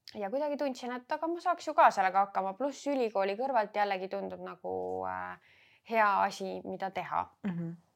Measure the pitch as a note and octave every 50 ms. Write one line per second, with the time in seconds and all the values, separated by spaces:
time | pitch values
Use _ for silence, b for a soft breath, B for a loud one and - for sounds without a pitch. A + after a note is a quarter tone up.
0 | _ - - G#3+ G3+ F#3+ A3 C#4 D4+ D4 D4 C4 D4 C#4 B3 - - A#3+ B3 B3
1 | B3 - D#4 D4+ E4 E4 F4 F4 - F#4 E4+ E4+ - D#4+ D4 - D#4 A#3 G#3 G3+
2 | F#3+ F#3 F3+ G3 G3 G3+ - G3 F#3+ F#3+ F#3+ - B3+ C#4+ C4 - - C#4+ C#4+ C4
3 | A#3+ A3 G#3+ G3 G3 G3 G3+ G#3 B3+ C4+ C4 A#3 G#3 G3+ - G#3 G#3 G3+ G3 F#3
4 | F#3+ F#3+ G3+ G3 F#3+ F#3 F#3 F3+ F3+ F#3 F3+ F3 - F3+ F#3 F#2 F#2 F#2 F#2 F#2
5 | F#2+ - F#2 F#2 F#2 F2+ F3+ - b b b b b b b b b - A#3 A3+
6 | G#3+ G#3 G3 F#3+ G3 G3 F#3+ - G3 F#3+ F#3 F#3 - F#3+ F#3+ F#3 F#3+ F#3+ F#3+ F#3+
7 | E3+ - E3 E3 F3+ - - _ - G3+ F3 E3+ E3+ E3 E3+ E3+ _ _ _